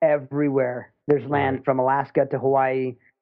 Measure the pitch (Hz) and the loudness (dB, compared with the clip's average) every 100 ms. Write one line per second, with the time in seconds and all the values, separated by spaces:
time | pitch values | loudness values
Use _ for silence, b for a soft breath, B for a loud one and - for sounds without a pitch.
0 | 160 147 131 143 147 135 127 123 - _ | 2 2 -2 -2 0 0 0 -4 -12 _
1 | - 143 120 143 135 131 131 131 127 139 | 0 0 0 -2 0 -2 -2 0 0 0
2 | 135 151 135 135 131 135 131 131 131 123 | -2 -2 -2 -2 0 0 0 -2 -6 -8
3 | b b | b b